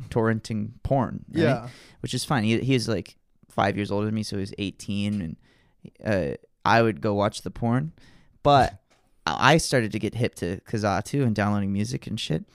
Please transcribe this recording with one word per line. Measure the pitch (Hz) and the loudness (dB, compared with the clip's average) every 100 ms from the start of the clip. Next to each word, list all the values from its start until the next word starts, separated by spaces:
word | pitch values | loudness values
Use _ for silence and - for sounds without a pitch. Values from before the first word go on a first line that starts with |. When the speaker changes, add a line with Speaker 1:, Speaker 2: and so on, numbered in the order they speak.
| - | -4
Speaker 1:
torrenting | 120 113 110 - 107 107 - | 0 2 0 -2 -6 -6 -6
porn, | - 135 110 - - | -2 0 0 -4 -6
right? | 160 | 2
Speaker 2:
Yeah. | 156 120 120 - - - | 2 2 -4 -16 -20 -12
Speaker 1:
Which | 127 127 | -6 -4
is | - | 0
fine. | 135 107 | 0 2
He, | 113 | 2
he | 123 | 4
was, | 131 120 | 2 2
like, | 98 - - _ _ _ | -4 -6 -14 _ _ _
five | - 101 101 | 0 0 2
years | 101 | -2
older | 101 107 | -2 -2
than | 110 | -2
me, | |
so | 104 101 | -4 -6
he | |
was | 98 - | -6 -6
eighteen, | 101 - - 101 104 104 | -6 -6 -6 -4 -2 -2
and, | 82 - _ _ _ _ - - | -4 -8 _ _ _ _ -20 -10
uh, | - 98 73 - _ _ - | -2 0 -2 -6 _ _ 2
I | 113 | 4
would | 113 82 | 4 2
go | 107 | 0
watch | 101 104 - | 0 0 -2
the | 92 | -10
porn. | - 117 123 156 - - - _ _ | -4 0 0 -2 -10 -20 -20 _ _
But | 143 139 - - _ _ _ _ - | 4 6 4 -2 _ _ _ _ -6
I | 73 127 160 | 2 4 4
started | - 135 110 | 4 0 0
to | 107 | -2
get | 104 113 | -4 -2
hip | 110 - | -4 -2
to | 87 92 | -6 -6
Kazaa | - 110 104 95 | -6 -2 0 0
too, | - 139 127 | -2 0 0
and | 107 | 2
downloading | 101 104 98 | 0 0 -2
music | 98 104 - - | -2 -2 -4 -6
and | 110 | -6
shit, | - 160 - | -4 -4 -6